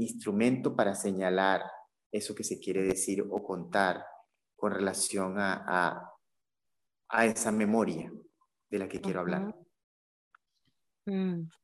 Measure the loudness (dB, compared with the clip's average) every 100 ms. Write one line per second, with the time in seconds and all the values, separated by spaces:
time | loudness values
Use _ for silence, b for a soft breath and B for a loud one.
0 | -4 -4 -2 2 4 4 2 2 2 2
1 | -2 0 2 4 4 2 -2 -12 -18 _
2 | _ -6 -4 -6 -6 -6 -2 0 2 0
3 | 0 -2 -2 -4 -4 -6 -2 2 4 2
4 | -6 -18 _ _ _ _ -2 0 0 0
5 | -2 -2 -2 0 -2 -2 0 2 2 0
6 | -10 -18 _ _ _ _ _ _ _ _
7 | -2 4 4 4 0 2 2 2 2 -2
8 | -8 -14 -20 _ _ _ _ -4 -4 -6
9 | -4 -2 -2 -2 -4 -8 -16 _ _ _
10 | _ _ _ _ _ _ _ _ _ _
11 | -4 -2 0 -2 -6 -12